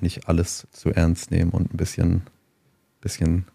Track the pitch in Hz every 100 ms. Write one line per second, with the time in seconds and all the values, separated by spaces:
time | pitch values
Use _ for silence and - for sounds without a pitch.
0 | 87 - - 82 90 - - - - -
1 | 82 85 - 85 87 90 - - 92 -
2 | 85 87 - _ _ _ _ _ _ _
3 | 101 - 82 87 90